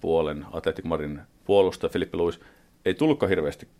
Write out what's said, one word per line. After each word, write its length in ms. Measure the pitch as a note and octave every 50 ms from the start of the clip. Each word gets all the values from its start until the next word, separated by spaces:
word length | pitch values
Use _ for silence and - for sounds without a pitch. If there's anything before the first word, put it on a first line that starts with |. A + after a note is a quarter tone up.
puolen 440 | - E2 D#2+ E2 D#2+ D2+ D2+ D2 D2 -
Atletico 360 | - E2 - E2 D#2+ - -
Madridin 340 | E2 D#2+ D2+ D2+ D2 D2 D2+ - - _ _ _
puolustaja 440 | - G2+ G2+ F#2+ F#2 - - - -
Felipe 280 | - F2+ E2+ - -
Luis 220 | F2 E2+ E2+ - - - - - _ _ _ _ _ _
ei 80 | F#2+ F2+
tullutkaan 360 | - D3+ D#3 D3 D3+ G#2+ F#2+
hirveästi 380 | F#2 E2 D2+ C#2+ - - - - _